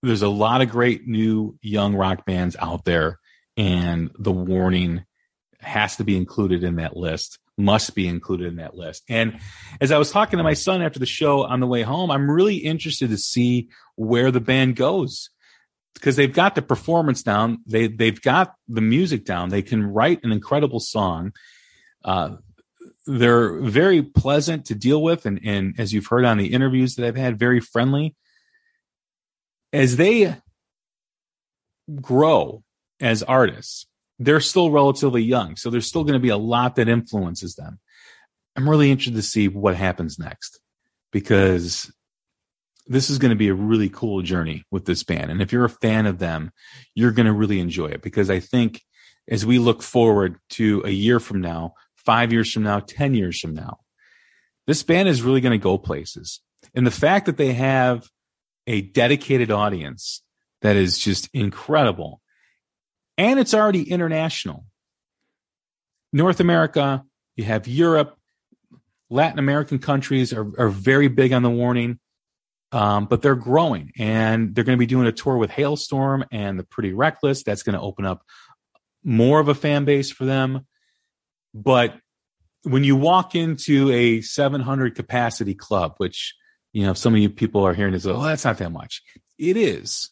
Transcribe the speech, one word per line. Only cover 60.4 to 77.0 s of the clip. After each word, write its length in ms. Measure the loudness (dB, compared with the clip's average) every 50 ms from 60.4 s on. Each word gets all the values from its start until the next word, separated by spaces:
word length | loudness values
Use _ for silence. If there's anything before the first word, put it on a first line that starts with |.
| _ _ _ _
that 160 | 0 2 4
is 220 | 4 4 2 0 -2
just 300 | -2 -2 -2 -4 -6 -8 _
incredible, 880 | -4 -4 -4 -4 -8 -6 0 2 2 2 2 0 -2 -8 -12 -14 _ _ _ _ _ _ _ _ _ _ _ _ _ _ _ _ _ _ _ _ 0
and 200 | 2 2 4 2
it's 140 | 2 2 2
already 300 | 2 2 2 2 0 -2
international. 840 | -2 -2 -2 -2 -2 -2 -2 -4 -4 -6 -6 -10 -10 -12 -12 -18 -20 _ _ _ _ _ _ _ _ _ _ _ _ _ _ _ _ _ _ _ _ _ _ _ _ _ _ _ _ 0
North 280 | 2 2 2 4 2
America, 640 | 2 2 4 4 2 2 2 0 0 0 0 -4 -6 _ _ _ _ _ _
you 80 | -8 -4
have 220 | -2 -2 -2 -4 -4
Europe, 480 | 0 2 2 4 4 2 2 0 -4 _ _ _ _ _ _ _ _ _ _ _ _ _ _ _ _ _ _ _
Latin 280 | 0 2 2 2 0 -2
American 400 | -2 0 0 -2 -2 -4 -6 -6
countries 540 | -2 -2 -2 -2 -2 -2 -2 -2 -2 -2 -4
are, 140 | -8 -8 -8 -4 -2
are 100 | -2 0
very 400 | 0 0 0 2 4 4 4 4
big 240 | 4 4 2 4 4
on 100 | 2 2
The 80 | 2
Warning, 480 | 0 0 0 0 0 -2 -2 -4 -6 -8 _ _ _ _ _ _ _ _ _ _ _ _ _ _ -4
um, 340 | -2 0 2 2 0 0
but 140 | 0 -2 2
they're 140 | 2 2 2
growing, 580 | 2 0 0 2 2 2 2 -2 -4 -8 -12 -10 -6
and 560 | -4 -2 0 0 0 0 0 0 -2 -2 0
they're 100 | -2 0
gonna 140 | 2 2 2
be 80 | 2
doing 200 | 2 2 2 2
a 60 | 2 0
tour 240 | -2 -2 -2 0
with 140 | 0 0 -2
Halestorm 720 | -2 -4 -2 -2 -2 -6 -6 -6 -4 -2 -2 0 -2 -2 -4 -6
and 280 | -8 -8 -6 -6 -6 -8
the 60 | -10
Pretty 280 | _ _ -6 -6 -6 -2
Reckless. 500 | 0